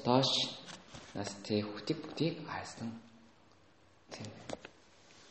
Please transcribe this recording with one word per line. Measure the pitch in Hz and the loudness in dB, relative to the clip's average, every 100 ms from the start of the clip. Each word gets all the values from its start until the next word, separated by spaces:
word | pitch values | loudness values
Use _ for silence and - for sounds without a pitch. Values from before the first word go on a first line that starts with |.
| 117 | 6
доош | 127 135 - - - - - - - - 101 | 8 8 4 0 -4 -12 -16 -16 -16 -10 -6
нас | 101 - | -6 -4
тээ | - 104 104 | 2 4 4
хүтик | - - 156 - | -2 -2 -2 -2
бүтийг | - 160 165 - | 0 2 0 -4
хайсан. | - - - 113 - - - - - - - - - - - - | -6 -6 -6 -6 -8 -12 -20 -20 -20 -20 -20 -20 -20 -20 -20 -14
Тий. | - 107 - - - - - - - - - - | -12 -10 -12 -10 -10 -10 -18 -20 -20 -20 -20 -20